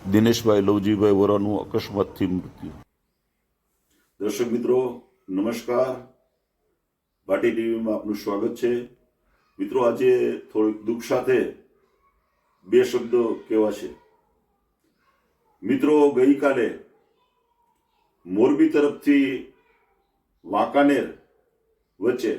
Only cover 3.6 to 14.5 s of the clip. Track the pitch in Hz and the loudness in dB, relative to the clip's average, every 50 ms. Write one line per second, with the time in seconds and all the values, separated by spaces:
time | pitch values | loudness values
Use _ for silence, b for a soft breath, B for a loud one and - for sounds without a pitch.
3.6 | _ _ _ _ _ _ _ _ _ _ _ _ 98 107 - - 120 113 113 117 | _ _ _ _ _ _ _ _ _ _ _ _ -6 -6 -2 -2 -2 -2 -2 -4
4.6 | - - 127 127 127 123 120 - _ _ _ _ _ - 92 95 104 117 120 - | 0 0 0 0 0 -2 -8 -12 _ _ _ _ _ -8 -4 -4 -2 -4 -4 -6
5.6 | - - - - 131 135 123 120 - _ _ _ _ _ _ _ _ _ _ _ | -6 -4 -2 0 0 -2 -4 -10 -14 _ _ _ _ _ _ _ _ _ _ _
6.6 | _ _ _ _ _ _ _ _ _ _ _ _ _ - 95 98 120 120 110 113 | _ _ _ _ _ _ _ _ _ _ _ _ _ -4 -2 0 0 -2 -2 -2
7.6 | 113 113 117 113 113 110 107 101 104 107 104 104 - 107 101 101 113 120 120 - | -2 -2 -4 -4 -2 -4 -4 -4 -4 -6 -8 -6 -4 -6 -4 -4 -4 -6 -6 -4
8.6 | - 120 120 120 120 - _ _ _ _ _ _ _ _ _ _ _ _ _ - | -4 -2 -2 -4 -6 -12 _ _ _ _ _ _ _ _ _ _ _ _ _ -10
9.6 | - - 120 131 123 117 117 - 127 127 123 123 120 120 120 - - - - 107 | -10 -4 -2 0 0 0 0 0 2 2 2 2 0 -2 -4 -8 -12 -8 -2 -2
10.6 | 107 107 107 - - 107 120 120 - - - - - 131 127 113 95 - - - | 0 0 -2 -4 -6 -8 -8 -8 -4 -4 -4 -4 0 0 0 0 -2 -4 -8 -14
11.6 | _ _ _ _ _ _ _ _ _ _ _ _ _ _ _ _ _ _ _ _ | _ _ _ _ _ _ _ _ _ _ _ _ _ _ _ _ _ _ _ _
12.6 | _ 92 110 123 123 123 123 117 113 117 123 120 117 113 98 - - - 113 110 | _ 2 4 4 4 4 -2 -6 -4 0 0 0 0 0 -4 -8 -6 -2 0 0
13.6 | 107 104 98 - - - - - _ _ _ _ _ _ _ _ _ _ | 0 0 -2 -6 -12 -14 -14 -18 _ _ _ _ _ _ _ _ _ _